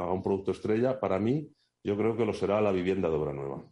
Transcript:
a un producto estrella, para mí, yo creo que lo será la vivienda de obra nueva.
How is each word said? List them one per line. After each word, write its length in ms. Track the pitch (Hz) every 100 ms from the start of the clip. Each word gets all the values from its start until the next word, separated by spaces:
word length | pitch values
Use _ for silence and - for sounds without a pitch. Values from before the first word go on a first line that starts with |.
a 80 | 87
un 100 | 92
producto 300 | 98 98 95
estrella, 460 | 90 104 110 131 -
para 200 | 95 95
mí, 300 | 110 151 147 _ _ _
yo 140 | 98 104
creo 200 | 110 113
que 80 |
lo 80 | 107
será 280 | 92 95 104
la 120 | 104
vivienda 360 | 92 90 95 85
de 80 | 76
obra 160 | 76
nueva. 320 | 69 69 67 -